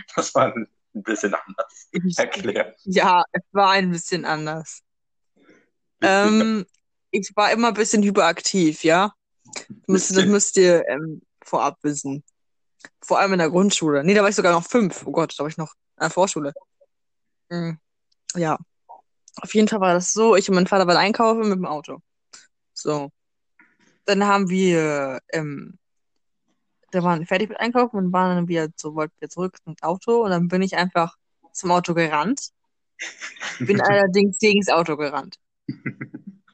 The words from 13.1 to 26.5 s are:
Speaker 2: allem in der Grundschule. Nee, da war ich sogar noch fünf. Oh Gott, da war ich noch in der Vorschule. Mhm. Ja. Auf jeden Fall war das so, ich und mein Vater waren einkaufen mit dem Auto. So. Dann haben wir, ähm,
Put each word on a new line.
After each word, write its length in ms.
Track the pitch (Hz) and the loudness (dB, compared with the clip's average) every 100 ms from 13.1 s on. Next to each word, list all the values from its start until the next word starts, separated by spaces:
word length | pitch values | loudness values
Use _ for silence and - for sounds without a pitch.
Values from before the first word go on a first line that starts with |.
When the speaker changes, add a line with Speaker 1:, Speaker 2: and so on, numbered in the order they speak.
| 151 | 0
Speaker 2:
allem 140 | 196 | 2
in 60 | 185 | 2
der 100 | 160 | 2
Grundschule. 540 | 180 196 - 160 143 | 2 2 2 0 2
Nee, 100 | 160 | 2
da 80 | 208 | 4
war 80 | 202 | 2
ich 60 | 214 | 2
sogar 180 | 180 | 2
noch 120 | 170 - | 2 2
fünf. 400 | 247 185 - - | 0 0 -2 -6
Oh 60 | |
Gott, 220 | - 156 - | -4 -4 -4
da 60 | |
war 60 | 147 | -8
ich 80 | 165 | -8
noch 160 | 151 _ _ - | -12 _ _ -8
in 40 | |
der 80 | 156 | -4
Vorschule. 440 | 175 185 156 143 - - _ _ _ _ _ _ _ _ | 0 -2 -2 -8 -10 -18 _ _ _ _ _ _ _ _
Mhm. 300 | 175 165 160 _ _ _ _ - 180 | -8 -8 -8 _ _ _ _ -10 -4
Ja. 220 | 160 143 - _ - - _ _ _ - | -2 -4 -8 _ -20 -20 _ _ _ -18
Auf 160 | - | -2
jeden 140 | 214 214 | 2 2
Fall 140 | 220 | 2
war 120 | 185 | 2
das 200 | 175 180 | 2 0
so, 220 | 208 226 196 | 2 4 4
ich 140 | 196 | 4
und 60 | 180 | 2
mein 120 | 185 | 2
Vater 200 | 196 175 | 2 4
waren 100 | 165 | 4
einkaufen 440 | 190 - 226 226 214 | 2 2 2 2 0
mit 80 | 185 | -2
dem 80 | 170 | -4
Auto. 340 | 151 147 135 _ _ _ - _ _ _ | -8 -10 -16 _ _ _ -20 _ _ _
So. 380 | - - 151 143 - _ _ _ _ _ _ _ _ - | -10 -6 -4 -6 -14 _ _ _ _ _ _ _ _ -2
Dann 200 | 196 202 | 2 4
haben 240 | 202 185 | 2 2
wir, 720 | 190 185 165 156 143 135 127 - | 2 2 2 0 -2 -4 -8 -8
ähm, 440 | 160 151 139 - - _ _ _ _ _ _ _ | -8 -6 -10 -14 -20 _ _ _ _ _ _ _